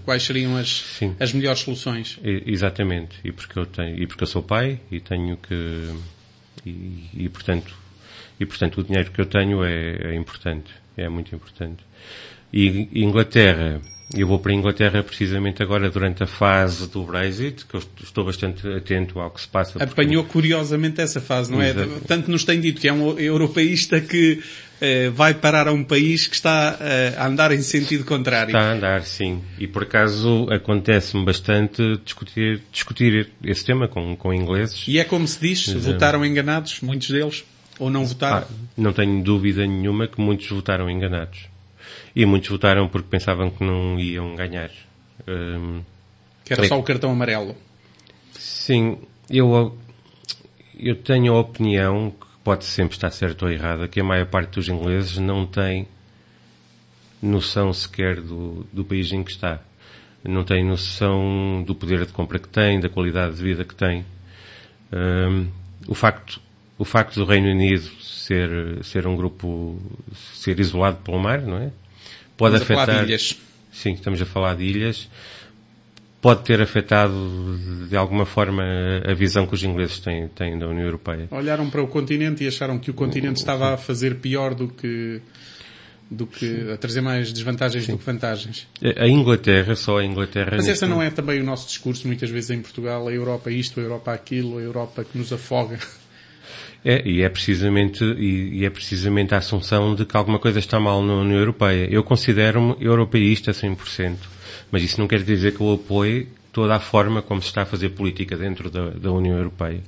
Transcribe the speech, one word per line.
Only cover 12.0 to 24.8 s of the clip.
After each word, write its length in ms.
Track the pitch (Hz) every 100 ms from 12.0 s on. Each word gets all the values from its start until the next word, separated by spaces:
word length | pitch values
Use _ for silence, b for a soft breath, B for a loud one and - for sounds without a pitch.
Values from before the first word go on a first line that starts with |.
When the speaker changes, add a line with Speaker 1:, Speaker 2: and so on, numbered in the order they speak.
| B B B B B
Speaker 2:
E 360 | 101 98 95 107 113
Inglaterra, 800 | 104 107 110 120 98 80 80 76 - - -
eu 140 | 98 92
vou 140 | 95
para 100 | 98
a 40 | 101
Inglaterra 480 | 101 101 104 104
precisamente 580 | 101 - 95 98 101 92
agora 260 | 95 101 98
durante 360 | 95 92 90
a 20 | 92
fase 600 | - 101 95 92 87 90
do 160 | 98
Brexit, 600 | 85 90 95 95 139 123 -
que 100 | 117
eu 20 |
est-, 100 | - -
estou 220 | - -
bastante 420 | 92 90 95 90 101
atento 540 | 95 92 92 90 90
ao 100 | 85
que 100 | -
se 60 | -
passa, 260 | 95 92 143
porque 60 |
Speaker 1:
Apanhou 400 | 135 151 147 160
curiosamente 760 | 160 160 160 160 147 151 160 156
essa 200 | 156 139
fase, 320 | 127 127 120
não 100 | 131
é? 80 | 139
Speaker 2:
Exato. 300 | 127 131 147 -
Speaker 1:
Tanto 200 | 170 165
nos 140 | 170
tem 180 | - 170
dito 200 | 165 -
que 80 | 143
é 40 |
um 240 | 147 151 151
europeísta 800 | 156 156 151 165 160 180 - 160
que, 420 | 156 175 160 156 B B B -